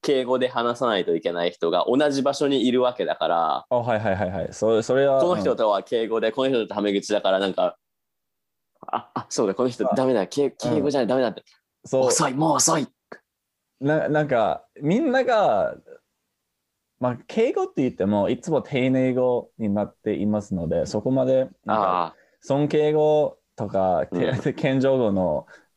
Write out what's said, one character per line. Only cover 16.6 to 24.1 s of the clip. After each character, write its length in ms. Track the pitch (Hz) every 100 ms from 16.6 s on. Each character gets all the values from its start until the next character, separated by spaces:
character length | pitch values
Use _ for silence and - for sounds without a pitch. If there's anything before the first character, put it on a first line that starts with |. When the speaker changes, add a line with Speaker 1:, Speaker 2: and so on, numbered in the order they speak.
| _ _ _ _
Speaker 2:
ま 100 | 123
あ、 60 | 120 -
敬 260 | - 233
語 120 | 381
っ 20 | 370
て 160 | -
言 80 | 127
っ 40 |
て 120 | 123 95
も、 220 | 104 98
い 100 | -
つ 120 | -
も 120 | 147
丁 280 | - 139 127
寧 240 | 131 131
語 360 | 127 127 123 - -
に 100 | 110
な 160 | 101
っ 100 | 101 _
て 180 | 107
い 120 | 87 104
ま 160 | 104
す 120 | 101
の 140 | 92 85
で、 160 | 85
そ 160 | - 107
こ 80 | 127
ま 140 | 131
で、 240 | 131 131 131 -
な 100 | -
ん 20 | 107
か、 40 |
Speaker 1:
あ 240 | 98 90 82
あ。 60 | - _ _
Speaker 2:
尊 260 | - 139 147
敬 240 | 151 151
語 460 | 151 151 151 147 - _ -
と 120 | 104
か、 380 | 98 92 87 -